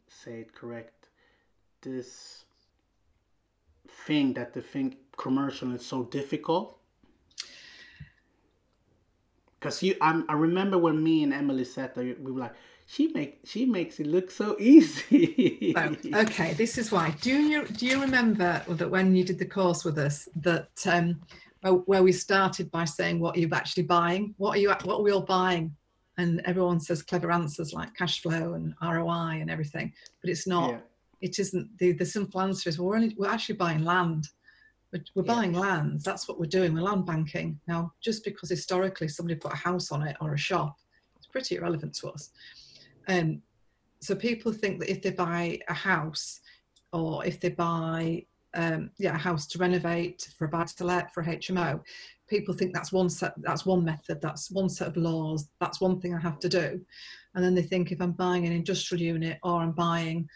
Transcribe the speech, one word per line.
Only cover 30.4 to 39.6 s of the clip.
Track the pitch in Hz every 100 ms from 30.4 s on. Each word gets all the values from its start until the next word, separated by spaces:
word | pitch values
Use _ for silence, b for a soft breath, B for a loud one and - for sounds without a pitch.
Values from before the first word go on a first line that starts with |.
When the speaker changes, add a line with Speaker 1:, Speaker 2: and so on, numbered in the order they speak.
| 190
Speaker 2:
not. | 175 170
Speaker 1:
Yeah. | 120 - _ _ -
Speaker 2:
It | 185 -
isn't. | 190 180 - -
The, | 180
the | 160
simple | 170 208 190 185
answer | 190 190 180
is | 156
we're | 185 220
only, | 226 220
we're | 196
actually | 226 -
buying | - 170 156
land. | 160 180 170 156 147 _ b b b b _
We're, | 175 -
we're | 196
Speaker 1:
Yeah. | 185
Speaker 2:
buying | 233 190
lands. | 175 196 170 147 147
That's | 165 196 -
what | -
we're | 160 185
doing. | 175
We're | 160
land | 190 196 180
banking. | 160 156 170 165 151 -
Now, | 170 170 _
just | - -
because | 202 - 160
historically | 165 - 180 190 190 156
somebody | 147 170 156
put | -
a |
house | 147